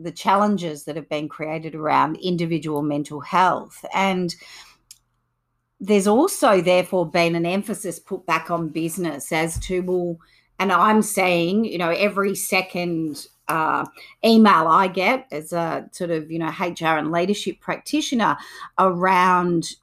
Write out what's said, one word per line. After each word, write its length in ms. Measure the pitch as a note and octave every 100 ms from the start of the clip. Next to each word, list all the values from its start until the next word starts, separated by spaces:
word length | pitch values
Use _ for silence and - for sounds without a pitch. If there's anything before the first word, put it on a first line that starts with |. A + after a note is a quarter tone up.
the 100 | E3+
challenges 720 | E3+ - G3 G#3 G3 E3+ D3+ -
that 100 | D#3
have 120 | -
been 220 | D3+ D3+
created 460 | - D3+ D#3+ D#3+ D#3
around 420 | D3+ C#3 C#3 E3
individual 640 | F3+ F3 E3 E3 D#3 D3
mental 400 | D3+ D3 D3 D3
health. 640 | - F3 F#3 C3+ - - -
And 400 | - G3 F#3 F3 - - - - _ - - _ _ _ _ _ _ _ -
there's 280 | G3 G#3 G3
also 540 | A3 F#4+ - C4+ G3
therefore 480 | F3 F3+ F3+ F#3 E3
been 260 | F3 E3+ E3+
an 100 | E3+
emphasis 540 | F#3+ G3+ F#3 F#3 E3+
put 260 | - F#3 -
back 240 | D#3+ E3
on 200 | E3+ D#3+
business 640 | D#3+ E3 E3+ E3+ C#3+ -
as 280 | E3 E3 -
to, 220 | - F#3
well, 360 | F3+ F3+ F3 E3+ _ _ _ -
and 140 | F#3+
I'm 320 | F3 G#3 A3
seeing, 640 | G#3+ - F3+ E3+ E3+ G3+ A3+
you 120 | F3
know, 140 | E3+
every 420 | E3+ G3+ F#3 G3
second, 920 | G3 - F#3+ F#3+ F3+ F3 E3 D#3+ C#3+ - _ -
uh, 380 | D#3+ D3+ C#3+ C#3+ - - -
email 440 | A3+ A3+ G#3+ E3+ D#3+
I 200 | E3 F#3+
get 400 | F#3 F#3 C4 -
as 220 | D3 D#3+
a 340 | E3+ E3 D3 -
sort 180 | - F3
of, 220 | D#3+ D#3
you 80 | E3
know, 120 | D#3+ E3
H 220 | F3+ -
R 160 | E3 D#3
and 140 | D3+
leadership 480 | E3+ F#3 G3+ - -
practitioner 800 | - E3 - D4+ D4+ A#3+ F3+ C#3+ - - - -
around 920 | F#3+ F3 F#3 F#3 F#3 F3+ F3 E3+ - -